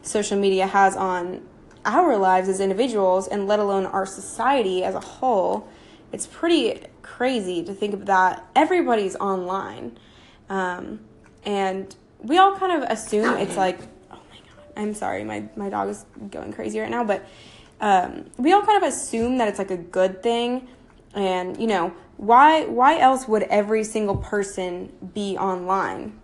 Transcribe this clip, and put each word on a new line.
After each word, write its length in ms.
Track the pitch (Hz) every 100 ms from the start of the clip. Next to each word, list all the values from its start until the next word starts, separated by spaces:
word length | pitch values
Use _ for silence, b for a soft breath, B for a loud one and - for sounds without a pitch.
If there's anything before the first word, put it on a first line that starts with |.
social 360 | - 214 202 202
media 300 | 196 190 190
has 300 | 196 196 190
on 500 | 190 180 175 180 - - - - -
our 320 | 247 359 220
lives 300 | 190 185 190
as 140 | 190
individuals, 640 | 196 190 254 214 190 185 196
and 180 | 208 196
let 120 | 208
alone 260 | 202 196 190
our 200 | 196 190
society 800 | - - - 233 277 196 185
as 120 | 185 185
a 60 |
whole. 680 | - - 262 214 180 202 - B B B B
It's 120 | 208 -
pretty 560 | - 339 330 233 - - -
crazy 600 | - - 247 247 185 180
to 100 | 165
think 200 | 196 208
of 120 | 202 196
that 400 | 190 185 - - 254
everybody's 640 | 311 359 262 233 196 185
online. 800 | 202 190 180 190 - - 240 - B B B B -
Um, 520 | 190 185 180 - 214 - - - -
and 500 | - 202 190 190 190 - _ _
we 160 | 220 339
all 180 | 392 392
kind 260 | 381 330
of 80 | 254
assume 460 | 214 - 208 226 233
it's 200 | 196 202
like, 220 | 190 175 - - -
oh 40 | - -
my 80 | -
God, 360 | - - - -
I'm 160 | 208
sorry, 320 | 208 208 - -
my, 240 | 208 208 -
my 120 | 202
dog 200 | 208 196
is 160 | 208 - - 202
going 220 | - -
crazy 260 | 208 214 214
right 100 | 220
now, 140 | 233
but, 220 | 226 196 - B B B B _
um, 440 | 214 190 - - - -
we 160 | 262
all 80 | 392
kind 200 | 403 415
of 60 | 339
assume 520 | - - 226 233 254
that 100 | 220
it's, 100 | 202
like, 120 | 190
a 60 | 185
good 460 | 165 185 185 190
thing. 460 | 233 233 240 247 254 B B B -
And, 460 | 208 196 185 180 -
you 80 | 226
know, 260 | 196 170 B B -
why, 500 | 202 233 294 320 -
why 320 | 233 262 320
else 280 | 262 262 254
would 160 | 214
every 400 | - 208 202 220
single 320 | 214 220 208 196
person 800 | - 208 196 - 180 180 190 - 190
be 240 | 208 202 190
online 800 | 196 185 180 190 143 92 214 214